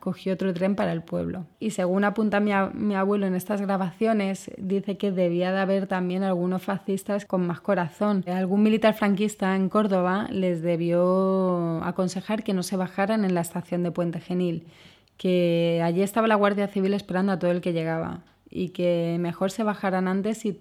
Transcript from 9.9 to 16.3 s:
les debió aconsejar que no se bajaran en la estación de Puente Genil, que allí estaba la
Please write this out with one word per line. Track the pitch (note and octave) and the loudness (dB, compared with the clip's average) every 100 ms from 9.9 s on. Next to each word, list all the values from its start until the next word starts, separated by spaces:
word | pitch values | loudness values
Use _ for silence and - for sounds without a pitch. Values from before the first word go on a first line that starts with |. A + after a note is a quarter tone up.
| F#3+ F3+ F#3+ - | 2 2 0 -2
les | - F#3 E3+ | -2 0 0
debió | E3+ E3 E3+ E3+ F3+ F#3 F#3+ F#3+ F#3 F3 E3+ E3 | 0 0 2 2 4 4 2 2 2 0 0 -2
aconsejar | F3 F3+ F#3 F#3+ - G#3+ | -4 -2 -2 -2 -4 -4
que | G#3+ F#3+ | -2 -2
no | |
se | F3 F#3+ | -2 -2
bajaran | F3+ - G3 A3 F#3+ | -4 -2 0 2 2
en | F3 | 0
la | |
estación | E3+ F3+ - F3 | -2 -6 -4 -2
de | F3 | -2
Puente | E3 E3+ E3 | -2 -2 -4
Genil, | - F3+ F3+ E3 - - - - _ - | -4 -2 0 -2 -8 -20 -20 -20 _ -4
que | F#3 F3+ F3 E3+ E3+ E3+ | 0 2 4 4 2 2
allí | E3+ E3+ | 2 2
estaba | G3 A3+ | 0 2
la | A3 | 4